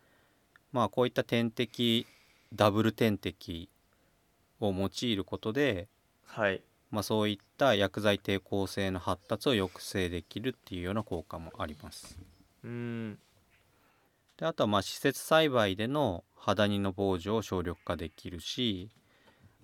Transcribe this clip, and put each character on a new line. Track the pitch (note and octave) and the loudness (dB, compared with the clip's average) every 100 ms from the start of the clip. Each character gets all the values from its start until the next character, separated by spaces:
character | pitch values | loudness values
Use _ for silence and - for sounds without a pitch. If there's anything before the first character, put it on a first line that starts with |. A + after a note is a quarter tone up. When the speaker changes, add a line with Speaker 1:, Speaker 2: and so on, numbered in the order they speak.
| _ _ _ _ _ _ _ | _ _ _ _ _ _ _
Speaker 1:
ま | C3 | 0
あ、 | A2 | 0
こ | - | 2
う | B2 | 0
い | |
っ | |
た | - | 0
点 | B2 A#2 A#2 | 0 0 0
滴、 | A2+ A#2+ - A#2+ A2+ - - _ _ - | -2 -4 0 2 2 0 -14 _ _ -10
ダ | G#2+ G#2 | 4 4
ブ | G2+ | 6
ル | A2 | 2
点 | - A#2 G2+ | 4 2 2
滴 | F#2+ - - E2+ - _ _ _ _ _ _ _ _ - | -4 -8 -10 -12 -12 _ _ _ _ _ _ _ _ -4
を | G#2 | -2
用 | F#2 F#2+ - B2 | 0 -2 -2 -2
い | G2+ | -2
る | |
こ | F2+ F#2 | -2 -6
と | A2 | -4
で、 | A#2 C#3+ F#2+ F2+ _ _ _ | 0 2 0 -6 _ _ _
Speaker 2:
は | - - G#2 | -14 0 0
い。 | F#2 - _ - | 0 -6 _ -6
Speaker 1:
ま | G#2+ | -4
あ、 | |
そ | G2 A2 | 0 2
う | G#2+ | 2
い | |
っ | G#2 _ - | -2 _ 0
た | C#3 | 4
薬 | G2+ G2 - | 4 2 2
剤 | G#2 G2+ | 2 2
抵 | - G2 | 0 -2
抗 | - G2+ F#2+ | 0 -2 -2
性 | - G2 | -2 -2
の | F#2 | -2
発 | F#2+ F2+ - | -2 -4 -4
達 | A2+ D3+ | -4 0
を | |
抑 | A#2 F#2+ - | 2 0 -4
制 | - G2+ F2+ | -8 -2 -2
で | F2 | -4
き | - G#2+ | -8 -8
る | B2+ | -6
っ | |
て | - - F#2 | -8 -10 -8
い | |
う | |
よ | F2 | -4
う | |
な | G#2+ | -4
効 | G#2+ F2 | -4 -6
果 | - E2+ | -8 -12
も | E2 - | -12 -8
あ | F2 | -8
り | D2 | -8
ま | E2+ | -14
す。 | - - - F2+ - _ _ | -16 -18 -20 -20 -20 _ _
Speaker 2:
う | A#2+ | -14
ー | |
ん。 | A#2+ A#2+ A#2 A2+ G2+ _ _ _ _ _ _ _ _ _ _ _ - | -10 -8 -8 -8 -12 _ _ _ _ _ _ _ _ _ _ _ -6
Speaker 1:
で、 | D#3+ | -4
あ | |
と | - | 0
は、 | A#2+ | 2
ま | G2+ | 2
あ、 | |
施 | F#2+ - | 0 0
設 | C#3 C3 | 0 0
栽 | - D#3+ D#3+ | 4 4 6
培 | B2 G#2 | 4 2
で | F#2 A2 | 2 -2
の | D3 C3 E2+ - _ | 0 0 0 -8 _
肌 | - G2 G#2 | -2 4 4
に | G2+ | 4
の | G2 F#2 | 0 0
防 | G2 F#2 | 0 0
除 | F#2+ A2 | 0 -2
を | |
省 | G2+ F#2 | -2 -2
力 | F2 E2+ | -2 -6
化 | - E2 | -6 -6
で | E2 | -6
き | - F#2 | -10 -12
る | F2 | -10
し、 | - - B2 F#2 G2+ _ _ _ _ _ - _ | -10 -4 -2 -2 -8 _ _ _ _ _ -20 _